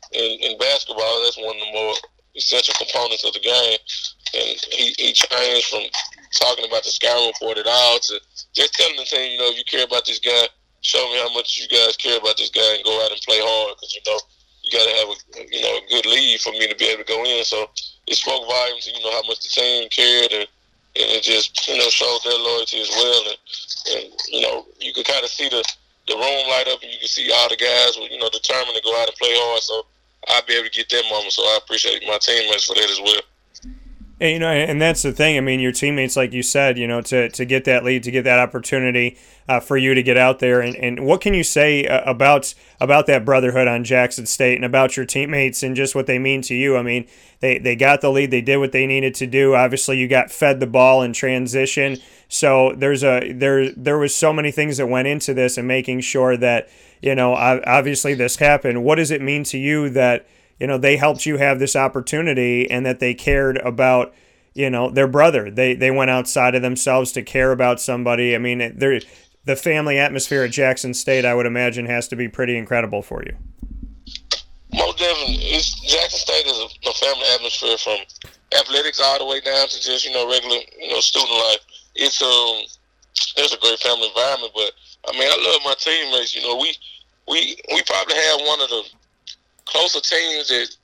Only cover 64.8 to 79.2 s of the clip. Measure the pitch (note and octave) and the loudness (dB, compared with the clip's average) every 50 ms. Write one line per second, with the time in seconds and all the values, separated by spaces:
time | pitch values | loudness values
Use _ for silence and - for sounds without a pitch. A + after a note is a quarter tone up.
64.8 | B2 B2+ B2 C3+ C#3 C3 B2+ C#3+ D3+ E3+ D#3 B2 G#2 G2+ G#2 A#2+ C3 B2+ B2 B2 | -2 0 4 4 4 4 6 6 6 6 6 4 0 -2 0 2 2 2 2 2
65.8 | B2+ C3 C3 C3+ C3 B2+ B2+ B2+ B2 - - C#3 B2 B2+ B2+ B2+ B2 B2+ B2+ B2 | 2 2 2 4 2 2 2 0 0 0 2 2 2 4 4 2 0 0 -2 0
66.8 | - C3+ B2+ C3 C3 - - B2+ - - - C3+ C3 C3 B2+ B2 B2+ B2 A#2+ A2+ | 0 2 2 2 2 0 -4 -6 -8 -2 0 2 2 2 2 4 2 2 2 0
67.8 | - - B2 B2 A#2+ A#2+ A#2+ A#2 B2 A#2+ A#2+ A2+ A#2+ B2 A#2+ B2 A#2+ A#2 A2+ - | -2 -4 -4 -2 0 0 0 2 2 2 2 0 0 -2 -2 -2 -4 -6 -4 0
68.8 | C3+ C#3 C3 A2+ - - - - _ _ _ _ _ C#3 C3+ - - F3 D#3 D#3 | 2 2 2 0 -2 -8 -18 -20 _ _ _ _ _ -4 -4 -2 0 0 0 0
69.8 | D3+ D3+ C#3 C#3 C#3+ C#3+ C3+ C3+ - - D3 C#3 B2+ A#2+ - C#3+ C3+ C3 B2+ - | 0 0 2 2 2 2 0 -4 -4 -2 0 0 0 0 0 2 2 2 2 0
70.8 | - B2+ B2 - - C3+ C3 C3 B2 B2 A#2+ B2 A#2+ A#2+ A#2+ B2 B2 B2 A2+ B2 | -4 -6 -6 -4 0 0 2 2 2 2 2 2 0 0 0 0 -2 -2 -2 -4
71.8 | A#2+ A#2 A#2+ A#2+ A#2 - B2+ A#2 B2 A2+ - - B2+ A#2+ A#2+ A#2 A2 - B2 A#2 | -4 -4 -4 -4 -4 -6 -6 -6 -6 -6 -4 -4 -2 -2 -2 -4 -4 -2 -2 -2
72.8 | A2+ G#2 G#2 G2+ G#2 - - - - - - - - - - - - - - - | 0 -2 -4 -6 -6 -8 -10 -10 -10 -12 -12 -14 -14 -18 -16 -16 -14 -14 -12 -14
73.8 | - - - - - - - - - - - - - - - - - - - D#2+ | -14 -14 -16 -20 -20 -14 -14 -14 -8 -8 -8 -8 -8 -16 -20 -20 -14 -8 -2 -2
74.8 | E2+ F2 - - F3 F3 E3 D3+ C#3+ C3 - - - - D#3 D#3+ - - - - | -2 -2 0 -2 -2 -2 -2 -2 -2 -2 -2 -2 -2 -2 -2 -2 -2 -2 -4 -4
75.8 | D3+ C#3 D3+ E3 F3 E3+ - D#3 - D#3+ D#3+ D#3 D3+ C#3 B2+ A2+ A2+ A2 - - | -2 0 0 2 0 -2 -4 -4 -4 0 0 0 0 -2 -4 -4 -6 -10 -12 -8
76.8 | - B2 A2+ - B2+ C#3 C3+ B2+ B2+ B2 B2 A#2+ A#2+ A#2 - - C3+ A#2 A2+ G#2+ | -8 -6 -4 -2 -2 -2 -2 0 0 0 0 0 -2 -6 -6 -4 -2 -2 -2 -2
77.8 | - - G#2+ G2+ G2 - - - - - - _ _ _ - C#3+ - - C#3 C#3+ | -2 -4 -4 -4 -6 -12 -18 -20 -20 -20 -20 _ _ _ -2 0 0 0 -2 -2
78.8 | D3 D3+ - - C#3 C3+ C#3 C#3 | -2 -2 -2 0 0 0 0 0